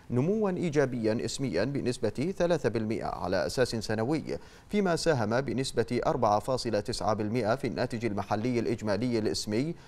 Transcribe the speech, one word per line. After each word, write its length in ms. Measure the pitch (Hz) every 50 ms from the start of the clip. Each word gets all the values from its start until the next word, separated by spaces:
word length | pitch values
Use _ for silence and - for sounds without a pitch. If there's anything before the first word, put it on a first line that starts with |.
| - -
نموا 400 | 117 123 139 175 208 220 214 196
إيجابيا 760 | 185 - 165 170 139 151 139 127 131 120 107 107 110 120 -
اسميا 400 | 110 - - 139 123 80 82 107
بنسبة 680 | 135 143 127 80 120 120 - - 104 - - 135 180 190 -
ثلاثة 300 | 175 170 175 147 - 120
بالمئة 380 | 104 117 110 107 113 73 -
على 400 | - - - 90 90 95 92 -
أساس 220 | 92 - - 123 -
سنوي، 720 | - 113 98 - 110 107 113 123 160 151 - 60 67 - - - - - - -
فيما 280 | - 208 196 185 165
ساهم 440 | 156 - 170 156 127 107 104 113 127
بنسبة 600 | 139 127 101 123 135 - - - 113 - 123 120 -
أربعة 320 | - 160 139 120 107 104 107
فاصلة 420 | - - 131 120 - 120 107 104
تسعة 340 | 101 - 113 - 90 104 107
بالمئة 400 | 101 107 104 113 127 107 104 120
في 120 | 135 -
الناتج 380 | 117 80 78 120 127 127 110 113
المحلي 540 | 107 101 101 95 - 107 104 110 127 123 117
الإجمالي 600 | 110 - 120 104 107 107 101 98 120 127 117 113
الإسمي 560 | 104 101 78 - - 104 104 113 139 160 165 - -